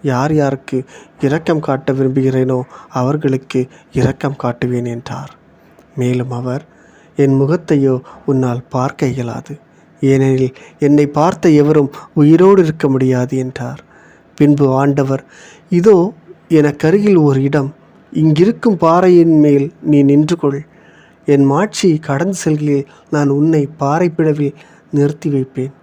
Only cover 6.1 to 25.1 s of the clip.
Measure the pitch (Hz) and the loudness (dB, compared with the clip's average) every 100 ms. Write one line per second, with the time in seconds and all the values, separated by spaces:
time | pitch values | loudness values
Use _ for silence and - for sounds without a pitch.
6.1 | 123 123 120 127 131 - _ _ _ _ | -2 -4 -8 -8 -8 -10 _ _ _ _
7.1 | - 139 135 139 170 165 147 135 127 - | -2 0 2 0 -2 0 0 0 -2 -6
8.1 | - - 131 127 123 - 131 131 - 139 | -14 -4 -2 -2 -4 -6 -4 -4 -4 -4
9.1 | 123 120 117 - 147 _ _ _ _ 139 | -4 -8 -10 -14 -18 _ _ _ _ 0
10.1 | 135 135 131 127 131 - _ 143 294 143 | 2 2 0 -2 -6 -20 _ 0 2 2
11.1 | 147 160 - 180 151 143 156 139 - - | 0 0 0 2 4 4 2 0 -6 -10
12.1 | - 147 165 185 196 165 156 139 135 131 | 0 4 6 6 4 2 0 -2 0 0
13.1 | 127 127 131 131 131 123 143 - _ - | 0 -2 -4 -6 -10 -14 -14 -20 _ -20
14.1 | _ _ - 147 143 139 131 143 139 135 | _ _ 0 2 4 2 2 0 0 -2
15.1 | 135 - - - - _ 175 190 190 185 | -4 -8 -20 -20 -20 _ 0 4 4 2
16.1 | - - - _ 160 151 147 156 196 208 | -6 -20 -20 _ 2 2 0 0 2 4
17.1 | 185 151 135 135 147 139 - _ _ _ | 4 4 2 0 -2 -4 -10 _ _ _
18.1 | - 156 151 185 233 240 185 165 170 185 | -2 0 2 0 0 -2 0 2 2 4
19.1 | 175 165 156 147 143 139 - 160 143 139 | 4 4 4 4 2 0 -6 0 2 4
20.1 | 143 151 165 143 139 147 _ _ _ _ | 2 2 0 -2 -4 -12 _ _ _ _
21.1 | _ - 139 139 143 214 - 190 156 160 | _ 0 2 2 0 -2 -2 0 0 -2
22.1 | 139 180 190 - 151 147 139 135 - _ | -4 -4 -4 -4 -2 -2 -2 -4 -16 _
23.1 | 151 143 139 156 160 139 - 139 156 180 | -2 0 0 2 0 -2 -4 -2 0 -2
24.1 | 165 160 147 143 - - - _ 147 143 | -2 -2 -2 -4 -6 -20 -20 _ -2 -2